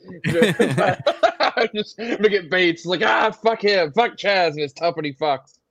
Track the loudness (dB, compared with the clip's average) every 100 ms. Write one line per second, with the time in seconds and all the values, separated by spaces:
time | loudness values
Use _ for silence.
0 | -20 -8 -2 2 2 4 0 0 0 0
1 | -2 0 0 0 -2 0 -2 -4 -8 -8
2 | -8 0 2 2 0 0 2 0 -4 -2
3 | 0 2 0 0 -2 0 2 2 2 0
4 | 0 0 0 2 2 0 -6 -2 -2 -2
5 | -6 -4 -2 -2 -6 _ _